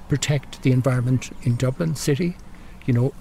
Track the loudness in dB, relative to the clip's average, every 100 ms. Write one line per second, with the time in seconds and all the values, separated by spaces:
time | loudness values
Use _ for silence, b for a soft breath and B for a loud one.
0 | -2 0 2 0 -2 -2 2 4 4 2
1 | 2 0 -2 -4 0 2 0 0 -2 -2
2 | 0 2 0 -4 -12 B B B 0 2
3 | 2 2